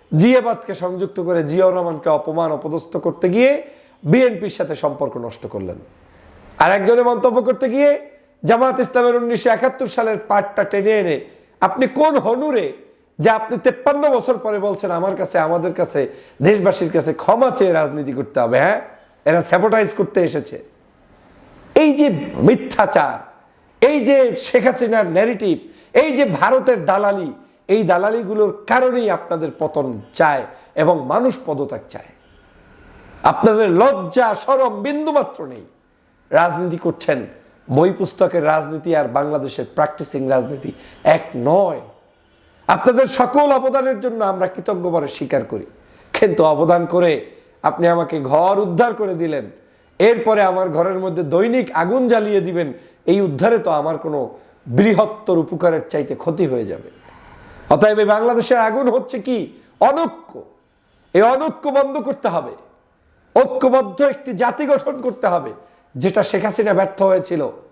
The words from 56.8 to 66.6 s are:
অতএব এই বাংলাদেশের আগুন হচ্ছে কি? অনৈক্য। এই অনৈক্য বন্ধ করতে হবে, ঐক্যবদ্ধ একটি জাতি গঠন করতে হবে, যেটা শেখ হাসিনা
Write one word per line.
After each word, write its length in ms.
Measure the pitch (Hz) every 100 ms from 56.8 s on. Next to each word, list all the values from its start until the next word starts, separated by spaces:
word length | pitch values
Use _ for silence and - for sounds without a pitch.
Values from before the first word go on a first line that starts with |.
| - - - - - - - - -
অতএব 300 | 139 214 214
এই 60 | 208
বাংলাদেশের 520 | 214 240 233 - 247
আগুন 320 | 226 247 254
হচ্ছে 300 | 254 254 240
কি? 340 | 254 233 131 - _ -
অনৈক্য। 640 | 226 - - - - 117 - _ _ _ _ _ _
এই 80 | 180
অনৈক্য 480 | 226 269 311 - 285
বন্ধ 280 | 269 269 277
করতে 300 | 247 - -
হবে, 240 | 170 123 - - _ _ _ _ _ _ 233
ঐক্যবদ্ধ 640 | 254 254 262 262 202 180
একটি 320 | 277 262 254
জাতি 320 | 196 240 240 294
গঠন 360 | 277 294 277
করতে 260 | 247 240 202
হবে, 260 | 175 127 - - _ _ 135
যেটা 280 | 185 208
শেখ 220 | - 190 208
হাসিনা 280 | -